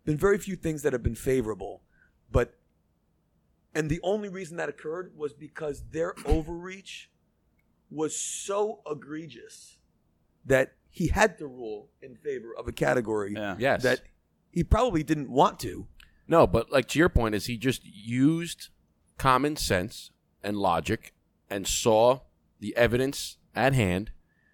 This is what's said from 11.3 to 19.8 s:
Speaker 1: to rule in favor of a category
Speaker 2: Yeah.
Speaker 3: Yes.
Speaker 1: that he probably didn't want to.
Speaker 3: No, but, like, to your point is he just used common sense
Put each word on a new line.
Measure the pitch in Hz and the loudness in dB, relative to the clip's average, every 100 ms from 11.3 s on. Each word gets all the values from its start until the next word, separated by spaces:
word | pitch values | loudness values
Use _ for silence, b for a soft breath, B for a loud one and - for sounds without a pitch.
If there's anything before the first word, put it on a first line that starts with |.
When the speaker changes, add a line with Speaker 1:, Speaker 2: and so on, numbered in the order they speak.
| - | 0
Speaker 1:
to | 147 | -14
rule | 127 113 107 107 _ | -12 -12 -12 -14 _
in | 135 117 | -20 -12
favor | 147 127 113 - | -8 -8 -8 -10
of | 120 | -10
a | |
category | - 147 131 107 107 101 104 | -2 2 2 2 -2 -2 -4
Speaker 2:
Yeah. | 104 92 | -6 -2
Speaker 3:
Yes. | 135 123 | 0 2
Speaker 1:
that | 127 127 - _ _ _ _ | 2 0 -4 _ _ _ _
he | 175 | -4
probably | 170 214 254 165 | 2 4 4 2
didn't | 151 151 127 | 0 -2 0
want | 123 190 - | 4 4 2
to. | 95 90 - - b b - | -8 -10 -12 -18 b b 2
Speaker 3:
No, | 165 110 | 6 6
but, | 117 - | 4 2
like, | 139 - | 2 2
to | 139 | 4
your | 175 | 4
point | - 110 104 | 4 2 0
is | - | -4
he | 117 | -2
just | 131 - | -2 -2
used | - 107 110 123 139 165 170 - - _ _ _ _ - | -6 -14 -4 2 4 2 -4 -10 -16 _ _ _ _ -2
common | 135 127 147 151 | 2 4 2 -2
sense | - 92 | 0 0